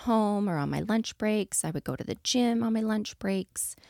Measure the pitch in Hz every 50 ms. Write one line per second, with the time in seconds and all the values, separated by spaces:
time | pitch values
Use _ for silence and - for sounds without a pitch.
0 | - 247 226 220 214 202 208 202 208 196 170 151 143 143 143 143 165 214 214 226
1 | 220 - - - 214 214 214 214 190 - - - - 160 - 151 - - 131 -
2 | - - - - - - - 247 247 233 233 226 226 226 226 220 220 214 214 214
3 | 208 - - - - 196 196 190 185 - - - - - - - - -